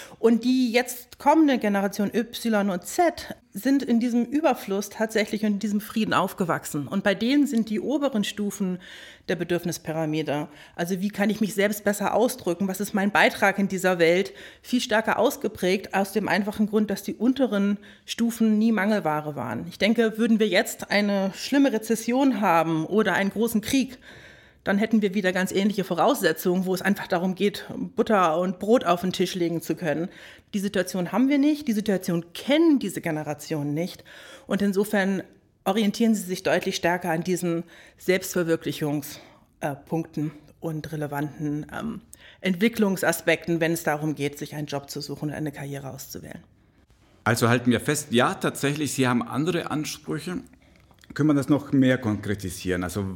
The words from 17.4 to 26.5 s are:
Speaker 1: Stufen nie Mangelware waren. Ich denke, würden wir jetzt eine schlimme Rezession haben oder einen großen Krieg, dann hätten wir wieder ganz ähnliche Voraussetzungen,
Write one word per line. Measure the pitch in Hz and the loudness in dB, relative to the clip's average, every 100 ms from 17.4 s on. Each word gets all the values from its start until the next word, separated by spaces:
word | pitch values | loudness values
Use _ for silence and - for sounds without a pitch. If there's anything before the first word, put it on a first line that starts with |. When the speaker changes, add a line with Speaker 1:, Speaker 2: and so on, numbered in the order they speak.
| 254 202 202 202 - - | 2 2 0 -2 -6 -20
Speaker 1:
Stufen | - - 233 226 226 214 | -12 -2 -2 2 2 4
nie | 226 | 4
Mangelware | 214 196 208 156 151 151 143 | 2 2 0 0 -2 -4 -6
waren. | 120 113 170 | -6 -6 -8
Ich | - | -2
denke, | 202 233 226 214 | 0 4 2 2
würden | 233 220 | 2 2
wir | 214 | 2
jetzt | 185 - - - | 2 0 -6 -2
eine | 202 208 202 196 | 0 2 0 -2
schlimme | - - 285 277 | -4 -2 4 4
Rezession | 214 220 220 - 247 277 208 | 2 -2 -2 0 2 2 2
haben | 202 165 160 160 | 4 4 4 0
oder | 160 208 208 | 0 0 2
einen | 170 196 | 2 0
großen | 196 233 220 | 0 0 0
Krieg, | - 269 233 - - - - - - _ | 0 0 0 -6 -20 -20 -20 -20 -20 _
dann | - 196 | -2 0
hätten | 220 226 | 2 2
wir | 202 | 2
wieder | 196 185 | 0 0
ganz | 185 185 | 0 0
ähnliche | 190 202 202 | 0 0 0
Voraussetzungen, | 170 165 185 277 160 160 190 | -2 2 4 4 2 2 0